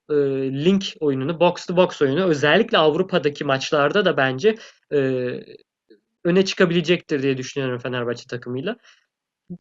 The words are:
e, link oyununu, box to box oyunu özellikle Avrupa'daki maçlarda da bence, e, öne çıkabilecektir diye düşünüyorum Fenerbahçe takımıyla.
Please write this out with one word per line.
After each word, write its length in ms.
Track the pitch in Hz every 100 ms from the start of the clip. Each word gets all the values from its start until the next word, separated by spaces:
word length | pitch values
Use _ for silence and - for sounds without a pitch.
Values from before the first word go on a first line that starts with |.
| -
e, 40 | 147 139 135 135 135
link 200 | 165 196 190 -
oyununu, 400 | 151 131 135 165
box 260 | 175 175 -
to 100 | 180
box 260 | 175 -
oyunu 220 | 139 143
özellikle 540 | 190 147 147 175 226 196
Avrupa'daki 640 | 156 156 185 180 147 147
maçlarda 600 | 147 135 - 151 143 190
da 120 | 185 143
bence, 400 | 131 131 202 220 - _ -
e, 60 | 147 131 131 123 131 - - _ _ _ - _ _
öne 200 | 170 180
çıkabilecektir 800 | 190 - 185 170 156 175 - 147
diye 140 | 135 131
düşünüyorum 420 | 127 143 135 123
Fenerbahçe 460 | 127 123 120 120 -
takımıyla. 460 | 120 123 123 175 240 _ _ _ _ _ _ - 180